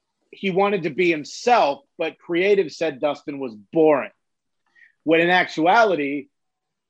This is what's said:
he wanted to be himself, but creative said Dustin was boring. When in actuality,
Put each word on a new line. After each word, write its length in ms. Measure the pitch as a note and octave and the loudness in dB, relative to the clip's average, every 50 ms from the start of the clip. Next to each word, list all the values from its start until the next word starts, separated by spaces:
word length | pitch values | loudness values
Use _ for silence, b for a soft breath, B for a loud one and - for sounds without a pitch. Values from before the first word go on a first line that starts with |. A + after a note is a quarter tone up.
| _ _ _ _ _ _ | _ _ _ _ _ _
he 200 | - - - G3 | -16 -8 -6 -4
wanted 320 | F3 F#3 G3 G3+ G3+ G3 D#3 | 0 0 0 0 0 -2 -4
to 60 | E3+ | -6
be 200 | C#3 A#2+ F#3 F3 | -2 0 0 0
himself, 760 | E3 D#3 C#3+ - - - - A#3+ A#3+ A3 F3 C#3+ C#3 C3+ - _ _ - | 0 -2 -6 -10 -14 -6 0 2 2 4 4 2 0 -4 -10 _ _ -8
but 200 | E3+ D#3 C#3+ - | -8 -8 -8 -10
creative 500 | _ - F3 E3+ F3+ G3+ G#3 G3 F#3 D3+ | _ -6 -4 -2 0 2 2 2 0 -2
said 280 | - - E3+ D#3+ D3+ B2 | -4 -6 -6 -6 -4 -4
Dustin 400 | C3 D3 C#3+ C#3 - - C#3+ C#3 | -4 -4 -4 -6 -8 -12 -10 -10
was 160 | C3+ B2+ A2 G#2 G2+ _ | -10 -10 -12 -14 -18 _
boring. 400 | - E3 D#3+ D#3 D3+ C3+ A2+ G#2 - _ _ _ _ _ _ _ _ _ _ b b b b b b b _ | 0 2 4 4 4 2 0 -6 -12 _ _ _ _ _ _ _ _ _ _ b b b b b b b _
When 160 | D3 E3 E3 | 2 2 2
in 80 | E3+ F3 | 4 4
actuality, 1000 | F3+ F3+ F3 F3 - - D#3 E3+ F#3+ A#3+ A3+ G#3+ F3+ D3+ D3 C#3 C#3+ D3 C3+ - _ _ _ _ _ _ _ _ _ _ _ | 2 2 2 0 -2 -2 2 2 4 4 4 4 2 0 -2 -4 -6 -8 -10 -12 _ _ _ _ _ _ _ _ _ _ _